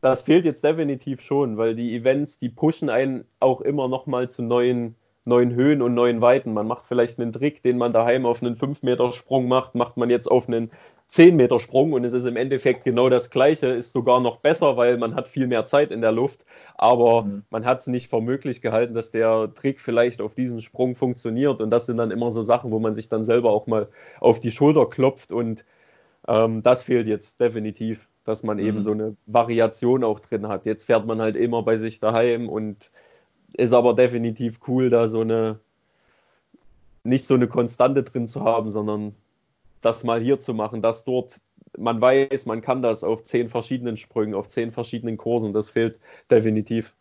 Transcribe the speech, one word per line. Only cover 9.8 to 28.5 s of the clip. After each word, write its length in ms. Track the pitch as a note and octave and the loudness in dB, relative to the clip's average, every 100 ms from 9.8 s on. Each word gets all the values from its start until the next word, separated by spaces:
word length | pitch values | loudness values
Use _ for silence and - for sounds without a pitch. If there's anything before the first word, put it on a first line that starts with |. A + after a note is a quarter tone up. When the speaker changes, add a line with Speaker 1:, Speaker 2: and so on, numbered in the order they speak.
| A#2+ - | -4 -2
Speaker 1:
man 140 | A#2+ | 0
jetzt 200 | A#2+ A#2+ | 0 2
auf 180 | B2 A#2 | 0 2
einen 220 | A#2 A#2 - - _ _ | -4 -6 -12 -20 _ _
zehn 280 | - E3+ E3 | 8 8 8
Meter 220 | B2 B2 | 4 2
Sprung 320 | - C3 D3+ | 0 0 2
und 120 | C#3 | 0
es 80 | B2 | -2
ist 120 | B2 | -2
im 120 | B2 A#2+ | -4 -4
Endeffekt 480 | C3 C3+ C3 A#2+ | -4 -2 0 0
genau 240 | - A#2+ B2+ | 0 2 4
das 220 | B2 B2 | 2 0
Gleiche, 360 | - C3+ D#3 C3 | 2 2 2 -2
ist 260 | B2 A#2+ | -2 -4
sogar 280 | C3+ A#2+ B2+ | -4 2 2
noch 160 | B2 A2+ | 2 0
besser, 400 | D3 D#3+ D3+ B2 | 0 2 2 4
weil 200 | A#2+ A#2+ | 2 2
man 180 | A#2 A#2+ | -2 -6
hat 100 | A#2 | -8
viel 180 | - B2+ | -4 -2
mehr 180 | A#2+ G#2+ | -2 0
Zeit 240 | C#3+ D3 | 2 0
in 100 | G#2+ | 0
der 120 | A2+ | 0
Luft, 340 | A2+ C#3 - _ - - - | 0 -2 -6 _ -20 -20 0
aber 480 | A2+ A#2+ A#2 A#2 | 2 4 6 4
Speaker 2:
Mhm. 180 | G#2 G2+ - | 2 -10 -10
Speaker 1:
man 140 | A2+ | -6
hat's 220 | A#2+ B2+ - | -2 -2 -2
nicht 200 | B2 A#2+ | -6 -4
für 120 | A2+ | -4
möglich 420 | A#2 C3+ C#3+ B2 | -2 -6 -6 -6
gehalten, 320 | A#2+ A2 A#2+ | -2 -2 -2
dass 160 | A2+ A2+ | -4 -6
der 420 | A2+ A2+ A2 A2 | -2 0 0 -2
Trick 260 | - C#3 C3+ | -4 -6 -6
vielleicht 400 | - A#2 A#2+ A#2 | -4 0 0 -2
auf 140 | G#2+ | -10
diesen 280 | - B2+ A#2 | -6 -6 -6
Sprung 320 | A2 - B2+ B2 | -12 -4 -4 -2
funktioniert 640 | C3 B2 A#2 A2+ C#3+ B2+ | -4 -4 -6 -2 -2 -2
und 100 | A2 | 0
das 160 | A#2 A#2+ | 0 0
sind 100 | A#2 | -4
dann 140 | A2+ | -2
immer 180 | G#2 A#2+ | -2 -4
so 100 | A2+ | -4
Sachen, 260 | G#2+ A#2+ B2 | 0 0 0
wo 80 | A2 | -2
man 160 | A2 | -2
sich 140 | G#2+ - | -4 -4
dann 160 | A2 | -4
selber 260 | A2 A#2 A#2 | 2 2 4
auch 160 | G#2+ - | 0 0
mal 220 | A2 G2+ _ - - | -4 -4 _ -20 0
auf 180 | B2 A#2 | 2 2
die 120 | B2 | 0
Schulter 340 | - C#3+ D#3 A#2+ | 2 4 4 2
klopft 460 | - C3+ C3+ - | 2 0 0 -8
und, 320 | A#2 A#2 A2 _ _ _ _ _ _ - | -6 -6 -8 _ _ _ _ _ _ -2
ähm, 340 | A2 A2+ A2 | 0 0 2
das 220 | A#2 B2+ | 2 2
fehlt 240 | - B2 A2 | 2 -2 0
jetzt 320 | G#2+ - _ | -4 -6 _
definitiv, 680 | A#2+ A2+ G#2+ G#2 A2 A2+ _ _ | -2 -2 -8 -6 -8 -8 _ _
dass 200 | - A2 | -8 -6
man 160 | A2 | -4